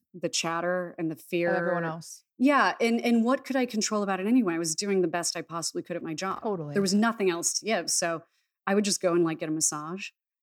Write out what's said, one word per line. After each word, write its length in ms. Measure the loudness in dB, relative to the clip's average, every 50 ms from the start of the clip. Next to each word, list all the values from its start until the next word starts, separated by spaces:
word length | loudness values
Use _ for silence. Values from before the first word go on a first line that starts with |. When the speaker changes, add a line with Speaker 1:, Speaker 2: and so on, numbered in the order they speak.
| _ _
Speaker 1:
the 160 | -8 -6 -4 -2
chatter 640 | -2 -2 -2 -2 -2 -2 0 0 0 -2 -2 -6 -6 -4
and 120 | -4 -4
the 60 | -4
fear. 320 | -6 -6 -4 -2 0 2 2
Speaker 2:
Of 80 | 2
everyone 280 | 2 0 0 0 0 -2
else. 400 | -4 -6 -8 -12 -14 -18 -20 _ _ _
Speaker 1:
Yeah. 380 | 2 4 4 6 6 4 2 2 2
And, 220 | 2 2 2 2
and 240 | 2 4 4 4 4
what 220 | 4 2 0 -2
could 100 | -2 -2
I 80 | 0 0
control 380 | 0 -2 -2 -2 0 -2 -2
about 180 | 0 -2 -2 -2
it 60 | 2
anyway? 260 | 4 4 4 4 4
I 60 | 0 0
was 160 | -2 -2 -4
doing 260 | -4 -2 0 2 2
the 80 | 2 2
best 260 | 0 -2 -2 -2 -4
I 60 | -6
possibly 400 | -8 -8 -8 -6 -6 -6 -6 -6
could 140 | -6 -6 -8
at 60 | -8
my 100 | -6 -8
job. 300 | -8 -6 -6 -6 -6 -4
Speaker 2:
Totally. 320 | -4 -4 -4 -4 -4 -2 0
Speaker 1:
There 80 | 0
was 100 | 2 2
nothing 380 | 4 4 2 2 2 0 0 0
else 280 | 0 0 -2 -2 -2 -2
to 60 | -2
give. 240 | 0 -2 -2 0 -2
So 340 | -2 0 0 0 -2 -4 -8 _ _ _ _ _ _ _ _
I 80 | 2 2
would 100 | 2 4
just 160 | 2 0 0
go 140 | 2 2 4
and, 100 | 4 4
like, 140 | 2 0 -2
get 100 | -4 -4
a 40 |
massage, 580 | -2 0 0 0 -2 -4 -6 -8 -10 -10 -10 -12 -14 _ _ _ _ _